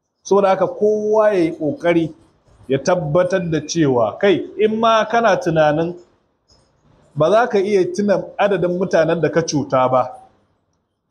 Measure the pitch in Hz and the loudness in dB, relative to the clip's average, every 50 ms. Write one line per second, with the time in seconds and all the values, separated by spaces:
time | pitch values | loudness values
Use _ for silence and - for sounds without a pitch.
0 | _ _ _ _ _ - 190 202 190 196 190 - 185 175 175 - 208 208 214 214 | _ _ _ _ _ 0 0 2 2 2 2 0 0 -2 -2 -2 0 0 0 0
1 | 208 214 214 220 214 214 214 185 165 160 165 - 160 147 135 - 156 170 175 170 | -2 0 2 2 2 2 2 2 0 -2 -2 -4 -6 -6 -6 -2 -2 0 0 0
2 | 165 151 - - _ _ _ _ _ _ _ _ - - 131 139 - 190 180 180 | 0 -2 -6 -14 _ _ _ _ _ _ _ _ -6 -4 -4 -2 0 0 -2 0
3 | 160 151 147 175 180 180 190 190 175 165 160 151 147 - - 170 156 139 131 120 | -2 0 0 0 0 0 -2 -4 -2 -4 -4 -4 -6 -4 -2 0 0 2 2 2
4 | - 104 - - - 208 175 123 - - - - 214 214 220 220 233 226 226 220 | 0 0 -2 0 2 2 2 0 -2 -6 -4 -2 -2 -2 0 0 0 2 2 2
5 | 214 214 226 233 233 220 185 180 - 180 160 160 156 151 147 156 170 175 170 - | 0 0 0 0 2 2 0 0 0 0 2 2 2 2 2 0 -2 -4 -6 -10
6 | - _ _ _ _ _ _ _ _ _ _ _ _ _ _ _ _ _ _ _ | -18 _ _ _ _ _ _ _ _ _ _ _ _ _ _ _ _ _ _ _
7 | _ _ _ 143 151 165 196 220 247 240 - 202 185 208 208 190 175 - - 202 | _ _ _ -2 0 2 4 2 2 2 0 0 0 2 2 2 0 0 -2 -2
8 | 202 208 190 165 - - - - 190 202 196 175 170 175 180 180 190 185 - 165 | 0 0 0 0 -2 -6 -4 -2 0 0 0 0 0 -2 -2 -2 -2 0 0 2
9 | 160 156 165 170 156 147 143 170 160 - 160 143 123 - 135 131 127 127 131 127 | 2 2 0 0 -2 0 0 -2 -2 -2 -2 -4 -2 0 0 0 2 2 2 0
10 | 120 - - - - - _ _ _ _ _ _ _ _ _ _ _ _ _ _ | 0 -2 -6 -14 -20 -20 _ _ _ _ _ _ _ _ _ _ _ _ _ _
11 | _ _ | _ _